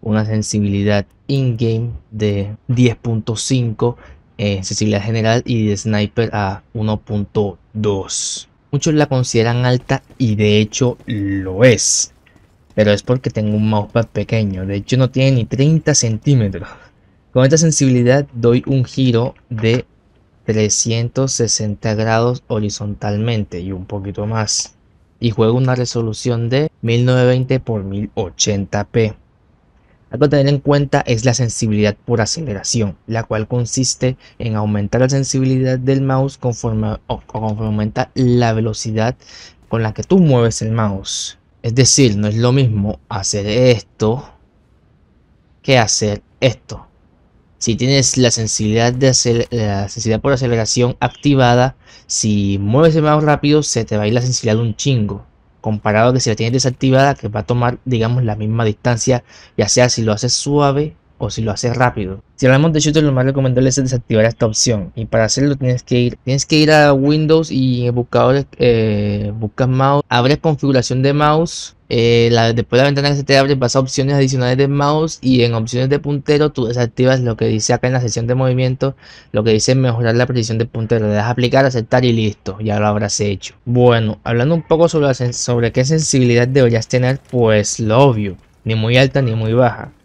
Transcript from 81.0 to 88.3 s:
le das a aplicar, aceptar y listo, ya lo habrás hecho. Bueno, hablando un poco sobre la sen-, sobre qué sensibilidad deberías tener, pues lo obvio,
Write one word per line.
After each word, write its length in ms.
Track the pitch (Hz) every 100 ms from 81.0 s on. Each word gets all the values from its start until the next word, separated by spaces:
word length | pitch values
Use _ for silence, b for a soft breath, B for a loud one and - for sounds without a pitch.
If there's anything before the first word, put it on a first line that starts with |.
| 107
le 60 |
das 140 | 104 107
a 40 |
aplicar, 360 | 120 123 131 135
aceptar 380 | 127 110 127
y 80 | 123
listo, 460 | 117 107 101 - 98
ya 220 | 110 104
lo 60 | 104
habrás 340 | 104 101 -
hecho. 340 | 104 101 - -
Bueno, 540 | - 123 123 117 110 -
hablando 300 | - 117 131
un 80 | 165
poco 260 | 156 160 165
sobre 180 | 165 143
la 60 |
sen-, 220 | 131 123
sobre 380 | 120 - 120 117
qué 120 | -
sensibilidad 640 | 135 160 156 135 123 117 123
deberías 400 | 135 123 117 113
tener, 320 | 127 127 135 _
pues 480 | 127 113 107 101 -
lo 220 | 113 110
obvio, 380 | 139 113 101